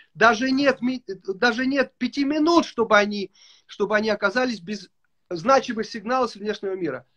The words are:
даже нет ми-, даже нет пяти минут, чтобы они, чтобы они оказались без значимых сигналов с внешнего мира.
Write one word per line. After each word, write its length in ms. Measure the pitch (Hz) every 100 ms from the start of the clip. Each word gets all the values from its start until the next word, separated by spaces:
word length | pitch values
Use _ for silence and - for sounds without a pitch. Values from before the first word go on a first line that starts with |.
| _
даже 380 | 156 226 220 262
нет 280 | 262 285 262
ми-, 220 | 247 254 - 190 -
даже 400 | 190 240 233 262
нет 260 | 277 240 -
пяти 260 | 247 -
минут, 400 | 277 302 302 339
чтобы 320 | - - 220 208
они, 360 | 208 208 185 _ _ _ _
чтобы 300 | - 196 214
они 120 | 220
оказались 520 | 208 202 226 254 202
без 280 | 170 208 180 _ _ _ -
значимых 540 | 175 196 269 262 226
сигналов 460 | 208 226 202 262 240
с 60 | 196
внешнего 380 | 208 196 196
мира. 320 | 190 160 127 _